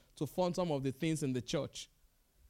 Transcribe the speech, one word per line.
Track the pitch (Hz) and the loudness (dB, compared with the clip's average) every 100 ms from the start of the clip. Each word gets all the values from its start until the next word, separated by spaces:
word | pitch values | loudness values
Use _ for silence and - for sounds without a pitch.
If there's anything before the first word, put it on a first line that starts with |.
| - | -20
to | - 151 | -6 -4
fund | - 180 | 2 2
some | 180 175 | 2 0
of | 143 | 2
the | 135 | 0
things | 131 165 156 | 0 0 2
in | 143 | 0
the | 127 | 0
church. | - 151 127 - - _ - _ _ _ | 0 -2 -2 -8 -14 _ -20 _ _ _